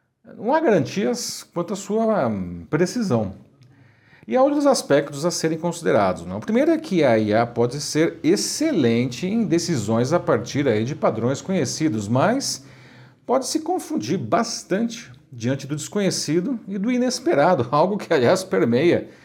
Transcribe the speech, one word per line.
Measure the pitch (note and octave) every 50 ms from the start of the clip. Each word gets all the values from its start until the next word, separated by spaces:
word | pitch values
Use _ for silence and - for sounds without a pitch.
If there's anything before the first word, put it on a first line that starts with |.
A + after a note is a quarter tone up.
| _ _ _ _ _ - -
não | - F#3+ A3+ D4
há | D#4+
garantias | D#4+ C#4 G3+ D#3 B2 - - G3 G#3+ B3 A#3 - - - - - - - -
quanto | E3+ E3+ - G3+
à |
sua, | F#3+ - - G#3 A3+ A3+ A3 G#3+ F3 C3+
hum, | A2+ G#2+ F#2+ F#2 F2 F2 E2+ E2+
precisão. | - D#3 D#3 F3+ F3 - B3 G#3+ F#3 B2 A2+ G#2 F#2+ - - - _ _ _ - - _ _ - _ _ _ _ _ - _ -
E | - A#3+
há | B3+
outros | C4 C#4+ D4 D4+ C#4+
aspectos | C#4 - - - - C#3 D3 D3 - C#3+ C#3 D#3+
a | F3
serem | E3+ - - D#3+ D#3+
considerados, | D#3+ E3+ F3 E3 - D#3+ F#3 D3+ A2 G2 F#2 F2+ E2 E2+
né? | F2+ F#2
O | A2
primeiro | - - G#3+ B3 D4+ E4+
é | E4
que | D#4 - - F#3+ E3 D3
a | B2+ A2+
I | A2 G#2+ G#2 G#2
A | A2+ A#2
pode | A#2+ - A2+ A#2+ B2 C#3 D3
ser | - - - D3+ E3 E3 - - -
excelente | D3+ G3 G3+ - - - - D4 E4 C4+ E3+ B2 A#2 A#2 A#2+ B2+ C3+ - - F3+
em | F#3 G#3+ A#3 G#3+
decisões | D3+ E3 E3+ E3 F3 E3 A#2+ G2 G#2 A2+ A#2 A#2+ C3
a | E3+ E3+
partir | - E3 C#3 A2 G2 - - C3+ C#3+
aí | C3+ G#2+ G#2+ A2+
de | C3 D#3
padrões | - A#3+ F3+ - A2+ A2+ B2 C#3 -
conhecidos, | - - F#3+ F3 C3 - - - D#3 D3+ A2+ A2 G2+
mas | G2+ B2 C3 D#3+ G3 B3 C#4 - - - - - - - - - - - - - - _ _ _
pode | - A#3+ C4 C4
se | - - D#4
confundir | - E4 F#4 F4 - - - - G#2+ A#2+ F#3+
bastante | E3+ B2 G#2 E3 G3 A3+ - - - - - F3+ G#3 A#3 A#3 - - - - - - _ _
diante | B2+ A#2 A2 B2 C#3 - C#3+
do | C3 D3+
desconhecido | D3+ - - - G#3 G3 F#3 - - - D3+ D3+ F3 F3 C#4+ B3+ G#3+ -
e | F#3+ G3
do | G3 G3 B3
inesperado, | B3 A#3+ B3+ B3+ A#3+ - - E4+ E4+ C#3 D3 F3+ F3+ B2+ A#2 A#2+
<laughs> |
algo | D3 D3 D#3+ G3 G#3+
que, | - - -
aliás, | E3 C#3 A#2+ A#2+ F#3 - -
permeia | - F#3+ F#3+ D#3+ A#2 A#2 B2+ D#3+ F3 C3 F#2 - - - -